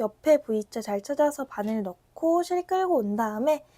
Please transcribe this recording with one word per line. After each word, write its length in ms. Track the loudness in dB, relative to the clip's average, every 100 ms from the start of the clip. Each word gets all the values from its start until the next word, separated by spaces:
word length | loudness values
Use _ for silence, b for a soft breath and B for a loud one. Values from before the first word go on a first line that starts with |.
옆에 380 | -6 -2 2 4
V자 440 | 2 -4 -4 -8
잘 180 | -6 -6
찾아서 440 | -2 2 2 0
바늘 400 | -8 -6 -4 -4
넣고 580 | -4 -10 _ -2 2 2
실 240 | 2 -2 0
끌고 300 | 0 2 0
온 180 | 0
다음에 500 | -2 -2 -2 0 0 -4